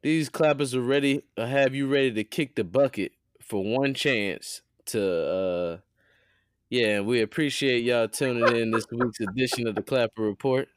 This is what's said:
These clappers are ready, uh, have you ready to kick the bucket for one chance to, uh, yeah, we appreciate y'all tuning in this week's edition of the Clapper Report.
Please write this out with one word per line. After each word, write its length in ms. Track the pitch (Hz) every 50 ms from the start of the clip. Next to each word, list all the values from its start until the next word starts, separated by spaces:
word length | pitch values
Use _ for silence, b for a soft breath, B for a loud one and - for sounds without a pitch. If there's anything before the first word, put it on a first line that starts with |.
These 260 | - 147 160 160 151 135
clappers 460 | - - 160 151 147 135 143 131 123
are 80 | 131
ready, 400 | 120 123 135 143 139 139 139 143 - _ _
uh, 100 | - 113
have 280 | 120 135 139 139 131 131
you 120 | 139 139
ready 260 | 135 139 139 135 131
to 120 | 110 110 107
kick 320 | _ - - 151 135 _
the 80 | - 104
bucket 480 | 85 90 139 143 127 - - 92 - _ _ _ _ _ _
for 240 | - - 113 101 95
one 300 | 107 113 131 139 139 135
chance 680 | - - 143 131 110 101 98 80 - - - - - _ _ _ _ _
to, 160 | - - 110
uh, 760 | 98 95 87 82 78 71 87 92 95 92 90 87 87 85 85 92 _ _ _ _ _ _ _ _ _ _ _ _ _ _ _ _ _ _
yeah, 320 | 123 123 117 107 104 101
we 220 | 101 107 123 120
appreciate 640 | 113 107 - 170 156 143 127 - 139 135 127 120 117
y'all 240 | 120 123 117 113 110
tuning 460 | - - 139 131 123 120 113 117 120
in 140 | 117 117 113
this 140 | 110 113 110 _
week's 300 | 117 117 123 120 107 -
edition 460 | 113 95 98 127 131 120 - 135 120
of 100 | 113 104
the 60 | 107
Clapper 400 | 101 - 139 127 117 113 _ 113
Report. 460 | 110 104 101 _ - 135 127 131 135 _ _